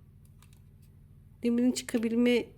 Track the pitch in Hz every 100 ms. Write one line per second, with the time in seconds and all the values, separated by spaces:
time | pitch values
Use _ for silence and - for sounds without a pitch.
0 | - - - - - - - - - -
1 | - - - - 240 240 254 247 - 240
2 | 226 233 240 240 -